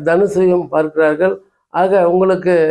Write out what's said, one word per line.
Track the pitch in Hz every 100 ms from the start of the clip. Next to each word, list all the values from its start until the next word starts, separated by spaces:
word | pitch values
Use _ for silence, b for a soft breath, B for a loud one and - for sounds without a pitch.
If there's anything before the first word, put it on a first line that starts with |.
தனுசையும் | 151 170 202 175 185 180 156
பார்க்கிறார்கள். | 143 156 156 156 151 185 196 b b b
ஆக, | 165 185 196 170
உங்களுக்கு | 180 190 185 180 175 156